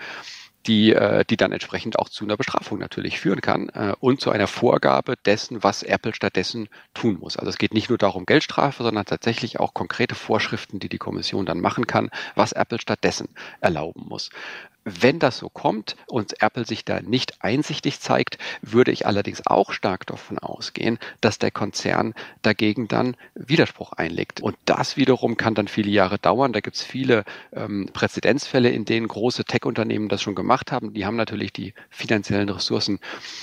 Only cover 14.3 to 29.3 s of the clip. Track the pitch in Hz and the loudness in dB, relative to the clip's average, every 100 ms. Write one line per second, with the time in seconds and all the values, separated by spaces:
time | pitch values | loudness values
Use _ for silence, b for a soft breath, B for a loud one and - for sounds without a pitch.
14.3 | B B B B B - 87 123 165 147 | B B B B B -12 2 4 4 0
15.3 | - - - 147 220 - - B 131 104 | 0 -10 -4 -2 -2 -6 -12 B -4 -4
16.3 | - 107 - 113 110 - 95 101 123 - | 0 0 0 -6 -6 -4 -4 0 -2 -2
17.3 | - 92 131 - 151 - - - 131 127 | -4 -2 0 -2 -2 -4 -4 0 2 2
18.3 | - B B 117 110 127 123 - 101 - | -6 B B 2 4 6 4 2 0 -2
19.3 | - - - - - 107 92 - - - | -2 2 4 2 0 -4 -4 -6 -10 -8
20.3 | - - - - - - 117 B B 110 | -8 -8 -10 -10 -4 -2 -2 B B 0
21.3 | - 107 - 101 - 98 87 113 - B | 2 -2 -2 -6 -4 0 0 0 -4 B
22.3 | B 110 107 107 113 110 117 123 123 B | B 0 2 2 0 0 0 0 -2 B
23.3 | - - 160 120 - - - 82 87 104 | -12 0 4 4 0 -10 -4 -4 -4 -6
24.3 | - 110 - - - 131 - 131 123 120 | -4 -6 -2 0 2 0 2 2 4 2
25.3 | 113 113 107 104 - 104 101 92 101 85 | 0 0 0 -2 0 2 4 4 2 2
26.3 | 107 139 110 - - - 127 131 113 - | 4 2 0 -4 -8 -6 -2 4 4 2
27.3 | B B - 107 101 95 - 110 - - | B B -8 -4 -4 -4 -2 -2 0 2
28.3 | 135 - 135 123 123 107 113 113 107 120 | 2 2 4 4 4 0 -2 -2 -2 0